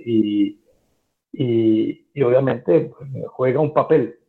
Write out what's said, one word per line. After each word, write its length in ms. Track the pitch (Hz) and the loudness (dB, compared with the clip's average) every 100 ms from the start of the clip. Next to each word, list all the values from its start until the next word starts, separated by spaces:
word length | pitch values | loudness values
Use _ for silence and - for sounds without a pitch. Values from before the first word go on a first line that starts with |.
| 117 | -2
y, 540 | 110 104 104 98 - _ _ _ _ _ _ _ | 0 0 0 -2 -4 _ _ _ _ _ _ _
y, 760 | - 127 113 110 110 - - _ | -6 -2 2 2 2 0 -6 _
y 80 | 143 | -2
obviamente, 720 | 123 127 135 117 - 165 - - | 2 2 2 -2 0 0 0 -12
pues, 120 | 139 135 - | -16 -12 -10
juega 320 | - 127 131 | -4 -2 0
un 140 | 147 | 0
papel, 440 | - 175 156 113 - | 0 2 2 0 -8